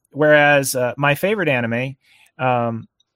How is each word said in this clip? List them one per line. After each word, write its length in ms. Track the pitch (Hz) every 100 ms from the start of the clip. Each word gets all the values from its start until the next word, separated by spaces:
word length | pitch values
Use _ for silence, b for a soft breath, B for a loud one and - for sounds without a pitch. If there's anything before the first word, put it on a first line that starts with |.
| _
whereas, 640 | 139 151 151 147 143 135
uh, 200 | 127 123 139
my 180 | 143
favorite 340 | 143 190 214 156
anime, 480 | 123 113 117 135 135 b b b -
um, 520 | 131 123 117 113 - _ _